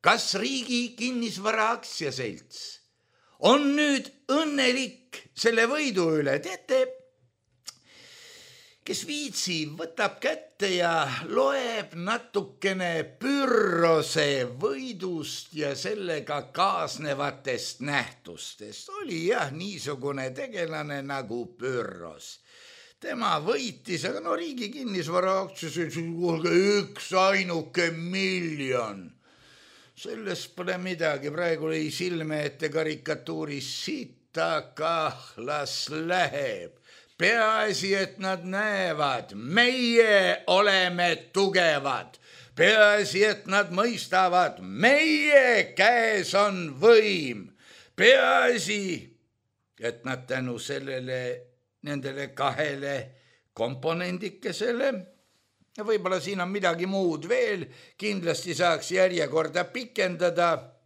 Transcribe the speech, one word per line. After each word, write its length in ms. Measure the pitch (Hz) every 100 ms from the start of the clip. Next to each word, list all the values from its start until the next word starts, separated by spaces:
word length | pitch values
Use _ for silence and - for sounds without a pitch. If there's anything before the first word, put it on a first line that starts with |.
Kas 300 | 170 226 -
Riigi 600 | 196 240 269 240 240 240
Kinnisvara 760 | - 247 247 233 170 202 220 220
Aktsiaselts 840 | 233 - - 151 131 117 87 _ - - - _ _ _ _ _ _
on 220 | 170 277 285
nüüd 320 | 285 302 269 - _ -
õnnelik 920 | 285 311 285 254 254 247 - _ - -
selle 360 | - 226 226 233
võidu 380 | 302 285 185 170
üle? 240 | 156 143 139
Teate, 400 | 359 370 - 262 508 - _ _ _ _ _ _ - _ _ - - - - - - - - _ -
kes 160 | -
viitsib, 680 | - 294 285 - 185 165 147
võtab 460 | 156 165 - 202 -
kätte 480 | 254 320 - _ 196
ja 320 | 180 170 165 139 -
loeb 720 | - 226 269 277 247 226 - 165
natukene 920 | 180 240 - 202 180 - 196 185 180 165 151 -
Pyrrhose 1300 | 262 277 269 226 202 - 170 160 147 160 147 139 120 123
võidust 920 | 214 269 262 196 185 170 139 - - 156
ja 160 | 143
sellega 680 | 139 185 214 185 156 127 147 -
kaasnevatest 1300 | - 190 180 156 - 151 139 143 139 135 120 - -
nähtustest. 1120 | 143 143 117 - - 82 - - 208 - - 392
Oli 240 | 349 165 170
jah 240 | 240 143
niisugune 800 | 151 190 175 135 139 139 139 135
tegelane 720 | - 269 208 165 156 151 143
nagu 400 | 139 139 117 120 113 -
Pyrrhos. 800 | 127 127 101 90 85 76 - - _ - - - -
Tema 420 | _ - 254 214 156
võitis, 680 | 160 269 254 127 - 165 185
aga 160 | 294
no 160 | 330 -
Riigi 320 | 339 254 208
Kinnisvara 680 | 285 247 190 151 180 185 190
Aktsiaselts, 580 | 190 - 160 180 160 139
kuulge, 560 | 165 170 175 165 170 175 196 202
üksainuke 1120 | 202 - - 185 190 196 180 165 156 175 170
miljon. 1160 | 165 175 190 190 185 170 151 135 127 113 98 85 _ _ _ _ - - - _ -
Sellest 560 | - 220 202 175 -
pole 220 | - 180 180
midagi, 520 | 185 170 160 139 147
praegu 420 | 156 175 160 160
lõi 160 | 160 156
silme 540 | - 180 170 160 151 147
ette 220 | 139 156
karikatuuris, 1000 | 156 160 143 - 147 - 160 151 143 131 -
siit 300 | - 294 233 _ _
ta 400 | 160 165 156 -
kahlas 1160 | - 160 170 151 - - - 123 147 139 - -
läheb. 840 | 156 165 185 156 143 135 98 82 _ _ - _ -
Peaasi, 720 | 180 233 220 220 214 180 190
et 260 | 196 190 -
nad 220 | 190 185 180
näevad, 880 | 190 214 196 185 151 143 123 101
meie 1120 | 101 120 196 247 262 240 233 226 202 180 -
oleme 640 | - 185 208 190 180 175 175 160 -
tugevad. 840 | 196 196 180 170 147 139 120 90 - - - -
Peaasi, 720 | - 175 220 208 208 196 185 214
et 240 | 190 -
nad 240 | 196 180
mõistavad, 880 | 175 233 208 - 190 185 180 165 -
meie 1120 | 92 101 220 285 320 302 294 285 254 220 -
käes 560 | - 202 240 226 208 175
on 340 | 196 208 185 165 135
võim. 720 | 196 226 214 185 139 110 92 _ - - - -
Peaasi, 840 | 208 262 254 262 247 240 156 208 190 156 - _ _ _ _ _ _ _
et 260 | 113 120 131
nad 200 | 127 127
tänu 340 | 131 127 120
sellele, 580 | - 139 139 131 127 127 123 123 - _ _ _
nendele 460 | 147 143 131 135 139 135
kahele 580 | 139 135 151 139 139 139 - _ _ _ _ -
komponendikesele, 1400 | 113 127 151 165 180 180 196 - 240 170 - 233 269 220 180 _ _ _ _ _ _ -
ja 80 | 214
võib-olla 320 | 214 180 185
siin 240 | 156 196
on 80 | 180
midagi 360 | 202 185 165 185
muud 420 | 196 180 151 160
veel, 320 | 220 220 196 139 - -
kindlasti 600 | - 208 196 165 156 175
saaks 360 | 160 175 156 -
järjekorda 720 | 180 185 175 147 156 156 170 175
pikendada 800 | 247 240 - 185 170 175 165 170 160 - _